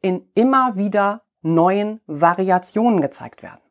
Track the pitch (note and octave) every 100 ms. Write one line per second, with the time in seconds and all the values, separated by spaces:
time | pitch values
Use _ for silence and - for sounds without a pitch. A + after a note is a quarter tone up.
0 | F#3+ F3+ - - B3+ C4+ B3+ G3 G3+ G3+
1 | G3+ A3 _ _ D#3+ E3 F3+ G3 G#3 A3
2 | - D3 E3+ F3+ F#3+ F3+ F3+ G#3+ A#3 G3
3 | C#3+ - A#2 - F2 - _